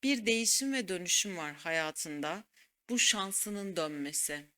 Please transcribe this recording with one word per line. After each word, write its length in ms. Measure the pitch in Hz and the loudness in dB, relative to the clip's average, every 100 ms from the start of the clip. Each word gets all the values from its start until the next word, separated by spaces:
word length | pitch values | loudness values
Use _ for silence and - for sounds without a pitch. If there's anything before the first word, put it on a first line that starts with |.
bir 240 | 262 277 214 | 2 2 4
değişim 460 | 226 226 - 269 | 2 4 2 2
ve 160 | 269 196 | -2 -2
dönüşüm 480 | 185 175 - 208 180 | -4 2 2 2 -4
var 180 | 151 | -6
hayatında. 880 | 147 165 160 156 156 165 147 147 185 - _ _ _ _ | -6 -2 0 0 -2 -6 -4 -4 -4 -8 _ _ _ _
Bu 80 | 240 | 2
şansının 760 | - 214 196 190 - 202 196 175 | 4 4 0 -2 -2 -4 -4 -2
dönmesi. 680 | 156 147 143 151 - 147 147 | -2 -2 -4 -2 -2 -4 -10